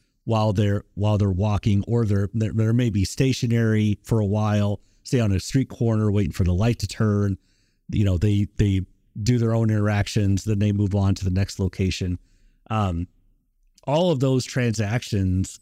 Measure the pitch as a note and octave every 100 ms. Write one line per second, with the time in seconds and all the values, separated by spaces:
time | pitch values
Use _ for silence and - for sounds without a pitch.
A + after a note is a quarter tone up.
0 | _ _ - A2 A2 G2 G#2 G2+ - -
1 | G#2 G#2 G2+ F2+ G#2 G2+ - G2+ - A#2+
2 | A2 G2+ G2+ A2+ G#2+ A2 A2 A#2 B2 G2+
3 | F#2 - C3 B2+ A#2+ A#2 A2+ A2 G#2+ G2+
4 | - A2+ G2+ G#2+ G#2+ G#2 G2+ G2+ _ _
5 | - B2+ A2 F#2+ - C3+ B2 - A2+ A2
6 | G#2+ G2+ F2+ - F2+ F2 A2+ A#2 - -
7 | A2 G#2 G2+ F#2 _ _ _ _ - -
8 | G2+ F2 G#2 G#2 G2+ - G#2 F#2+ F2+ _
9 | _ - G#2+ B2 A2+ A2+ A2 G#2+ G#2 G#2
10 | G2 A2+ G2+ G2 - G#2 G#2 G2+ G2+ G2+
11 | G2 F#2+ G2 F2+ G2+ - F#2+ - F#2+ -
12 | F#2 F2+ _ _ _ _ - A2 G2 E2+
13 | F2+ _ _ _ _ _ _ _ - D3+
14 | F3+ C#3+ C3+ C3 - C3+ A#2+ G#2+ G#2 A#2+
15 | - G2+ F#2+ F#2 F#2 -